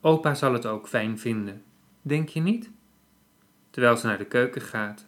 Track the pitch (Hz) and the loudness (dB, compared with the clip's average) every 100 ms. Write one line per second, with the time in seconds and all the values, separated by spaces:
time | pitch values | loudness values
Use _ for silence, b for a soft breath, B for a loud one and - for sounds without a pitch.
0 | 156 160 160 143 135 120 113 107 - 120 | 4 4 2 0 0 0 -2 -8 -4 -2
1 | 107 110 123 110 101 104 _ _ _ _ | -2 -4 -4 -4 -6 -10 _ _ _ _
2 | 147 147 156 - 165 233 - - _ _ | -4 -2 -2 -2 0 -2 -4 -20 _ _
3 | _ _ _ _ _ _ _ - 123 117 | _ _ _ _ _ _ _ 2 4 4
4 | 117 98 104 123 123 - - 113 104 104 | 2 -2 0 2 2 -2 -8 -8 -8 -10